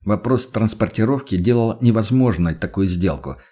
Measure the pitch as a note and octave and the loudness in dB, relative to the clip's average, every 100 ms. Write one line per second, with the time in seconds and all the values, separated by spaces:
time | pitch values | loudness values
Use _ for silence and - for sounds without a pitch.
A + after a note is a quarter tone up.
0 | - G#2 A#2+ B2+ - A2+ A2+ - A2 - | -4 -2 0 -2 -2 -2 -2 0 -4 0
1 | A2 C#3 - F2+ F#2 A#2+ A2+ - A#2+ A2+ | 0 0 -2 -2 2 2 0 2 2 2
2 | G2+ C3 B2 F2 E2+ D#2+ F2+ - G2 F2 | 2 2 2 2 -2 -2 -6 -2 -2 0
3 | F#2 C#2 - B1+ - | -2 -2 -8 -14 -18